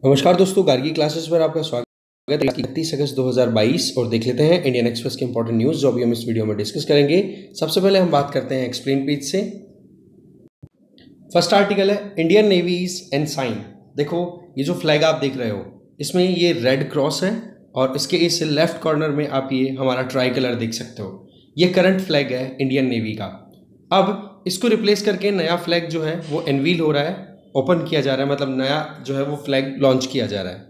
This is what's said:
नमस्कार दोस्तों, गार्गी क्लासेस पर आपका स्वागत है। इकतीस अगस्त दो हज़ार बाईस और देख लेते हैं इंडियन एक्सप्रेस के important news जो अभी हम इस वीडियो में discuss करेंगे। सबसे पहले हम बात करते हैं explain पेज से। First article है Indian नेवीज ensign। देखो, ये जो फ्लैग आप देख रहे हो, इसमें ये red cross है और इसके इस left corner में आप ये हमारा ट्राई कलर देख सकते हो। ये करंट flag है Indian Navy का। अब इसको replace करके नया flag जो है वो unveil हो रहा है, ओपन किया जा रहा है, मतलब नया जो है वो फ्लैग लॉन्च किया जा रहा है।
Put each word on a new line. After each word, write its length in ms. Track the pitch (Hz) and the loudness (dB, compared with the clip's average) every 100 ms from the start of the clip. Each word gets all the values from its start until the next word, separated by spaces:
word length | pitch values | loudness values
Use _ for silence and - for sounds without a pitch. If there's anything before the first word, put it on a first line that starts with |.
नमस्कार 320 | 135 139 180 180 | 4 4 6 4
दोस्तों, 300 | 190 202 180 | 4 4 2
गार्गी 240 | 131 147 | 2 0
क्लासेस 360 | 156 151 151 156 | 0 -2 -2 0
पर 140 | 165 | 2
आपका 220 | 160 160 | 2 0
स्वागत 800 | 151 123 123 _ _ _ - 147 | -4 -6 -8 _ _ _ -4 0
है। 60 | 135 123 | 0 -2
इकतीस 360 | 123 - 156 | -6 -4 -4
अगस्त 220 | 139 143 127 | -2 -2 0
दो 120 | 127 | 0
हज़ार 200 | 123 120 | 2 2
बाईस 460 | 110 110 170 - - | 4 2 2 -2 -2
और 100 | 117 | 0
देख 180 | 113 117 | 0 0
लेते 160 | 123 | 2
हैं 220 | 151 175 | 4 4
इंडियन 220 | 139 123 117 | 2 0 0
एक्सप्रेस 300 | 113 143 - | -2 -8 -6
के 80 | |
important 340 | 127 113 113 117 | -4 -4 -2 2
news 200 | 123 151 | 2 2
जो 140 | 131 | 0
अभी 100 | 117 | 2
हम 100 | 120 | 0
इस 120 | 117 - | -2 -2
वीडियो 180 | 113 | -2
में 120 | 107 104 | -2 -2
discuss 280 | 104 156 | -4 -6
करेंगे। 640 | 147 147 143 165 190 - - - | 2 4 4 2 0 -6 -16 -8
सबसे 200 | 156 - | -2 2
पहले 180 | 190 196 | 4 4
हम 120 | 180 | 4
बात 200 | 147 139 | 2 0
करते 240 | 139 123 | -4 -2
हैं 120 | 135 123 | -4 -4
explain 400 | - - 135 135 | -6 -2 0 0
पेज 160 | 143 | -4
से। 160 | - 190 226 - - - - - - - - - - _ - _ _ _ - - - | -2 -4 -4 -10 -18 -20 -20 -20 -20 -20 -20 -20 -20 _ -20 _ _ _ -20 -20 -2
First 200 | 175 175 | 0 4
article 360 | 202 196 196 196 | 4 4 2 2
है 240 | 202 - - | 0 -4 -2
Indian 280 | 165 202 214 | 4 6 6
नेवीज 640 | 185 175 180 180 - - | 4 2 0 -2 -6 -4
ensign। 380 | 139 151 - 127 101 104 - - - | -2 -2 -2 -4 -4 -10 -18 -14 -4
देखो, 560 | 147 170 175 - - - | -2 -2 -4 -8 -14 -6
ये 60 | |
जो 100 | 147 | -4
फ्लैग 300 | 175 156 151 | -2 2 2
आप 160 | 160 156 | 2 2
देख 160 | 139 127 | -2 -2
रहे 140 | 117 | -4
हो, 440 | 101 92 - _ _ | -4 -10 -18 _ _
इसमें 360 | 147 180 180 170 | -4 0 2 2
ये 160 | 175 | 2
red 380 | 160 120 135 147 | 2 2 2 0
cross 320 | 147 143 147 | 0 0 0
है 340 | 185 226 - - - | -2 -2 -8 -20 -10
और 180 | - 131 143 | -2 -2 -2
इसके 200 | - 180 | -2 0
इस 260 | 170 - | 2 0
left 400 | 156 143 165 - | -2 2 0 0
corner 260 | 165 151 156 | -2 0 0
में 200 | 147 147 | -2 -2
आप 200 | 135 135 | -4 -2
ये 160 | 131 131 | -2 -2
हमारा 340 | 131 131 127 | 0 -2 0
ट्राई 280 | 127 135 127 | -2 0 0
कलर 240 | 123 127 | 0 -2
देख 180 | 117 113 | -2 -4
सकते 300 | - 120 - | -6 -12 -12
हो। 260 | 95 - - - _ - | -12 -12 -20 -20 _ 0
ये 80 | 180 | 2
करंट 340 | 185 180 190 | 4 2 2
flag 320 | - 151 135 | 0 0 0
है 240 | 127 135 - | -4 -6 -4
Indian 260 | 135 135 131 | -2 0 0
Navy 260 | 117 107 | 0 -4
का। 400 | 104 95 95 - - _ - _ | -6 -8 -12 -20 -20 _ -20 _
अब 340 | 190 190 208 - - 185 | 2 2 -2 -8 -12 -8
इसको 220 | - 240 | -2 0
replace 340 | 214 202 208 | 2 2 0
करके 280 | 214 190 196 | 0 -2 -2
नया 260 | 196 160 170 | 0 0 -2
flag 320 | 165 170 165 | 0 -2 -2
जो 140 | 160 | -4
है 180 | 156 165 151 | -4 -6 -6
वो 80 | 147 | -6
unveil 420 | - 139 143 175 | -2 0 2 0
हो 120 | 156 | 2
रहा 100 | 143 | 0
है, 280 | 151 190 - - _ 135 | -2 -6 -14 -20 _ -4
ओपन 300 | 135 175 139 | 2 0 2
किया 100 | 156 | -2
जा 140 | 135 | 0
रहा 120 | 131 139 | 0 0
है, 60 | |
मतलब 260 | 139 139 131 | -2 -2 -2
नया 460 | 131 151 151 - 127 | -2 -2 -4 -12 -8
जो 100 | 135 | -4
है 60 | |
वो 140 | 143 147 | -4 -6
फ्लैग 400 | - 135 135 - | -2 -2 -2 2
लॉन्च 280 | 135 131 - | 2 2 0
किया 200 | 131 107 | -4 -4
जा 160 | 101 | -4
रहा 100 | 92 | -6
है। 140 | 90 - | -10 -18